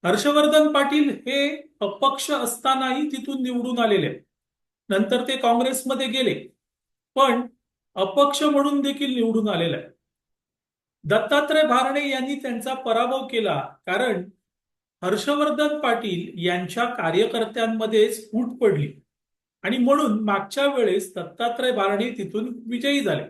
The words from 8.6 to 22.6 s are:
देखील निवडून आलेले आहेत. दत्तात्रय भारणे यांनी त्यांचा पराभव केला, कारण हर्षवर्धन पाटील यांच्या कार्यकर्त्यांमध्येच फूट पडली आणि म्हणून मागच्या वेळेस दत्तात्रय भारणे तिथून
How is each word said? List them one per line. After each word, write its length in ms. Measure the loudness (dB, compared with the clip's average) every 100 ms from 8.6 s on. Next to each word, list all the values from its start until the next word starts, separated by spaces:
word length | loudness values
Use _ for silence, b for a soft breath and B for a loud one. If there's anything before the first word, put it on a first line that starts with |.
| 2 0
देखील 340 | -2 -2 -4
निवडून 340 | 0 0 2 0
आलेले 280 | 0 -2 -4
आहेत. 140 | -10 _ _ _ _ _ _ _ _ _ _ _
दत्तात्रय 580 | 0 0 4 2 2 2
भारणे 460 | 4 4 2 0 -2
यांनी 260 | -2 -4
त्यांचा 380 | -6 -6 -6 -6
पराभव 520 | -6 -2 0 0 -2 -2
केला, 280 | -2 0 -2 -6 -12 -6
कारण 360 | -2 0 -2 -6 _ _ _ _ _ _ _
हर्षवर्धन 760 | -2 -2 0 0 2 2 0 0
पाटील 640 | 0 -2 -2 -4 -6 -4
यांच्या 400 | -2 -2 -4 -2
कार्यकर्त्यांमध्येच 1500 | -4 -2 -2 2 2 0 -4 -2 -2 -2 0 4 4 2 -6
फूट 280 | -4 -4 0
पडली 320 | 2 2 -2 -8 _ _ _ _ _ _
आणि 120 | -4 2
म्हणून 420 | 4 4 4 0
मागच्या 420 | 0 -2 -2 0 0
वेळेस 460 | 2 2 0 -2
दत्तात्रय 580 | -10 -12 -4 -4 0 -2
भारणे 380 | 0 0 0 -2
तिथून 420 | -4 -6 -6 -6 -8